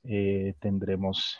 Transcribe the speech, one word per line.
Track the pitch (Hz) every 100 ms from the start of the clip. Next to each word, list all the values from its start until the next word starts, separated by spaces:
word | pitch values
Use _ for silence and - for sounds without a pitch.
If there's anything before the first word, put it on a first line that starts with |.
eh, | 123 104 98 98 95 -
tendremos | 104 98 98 95 95 95 - -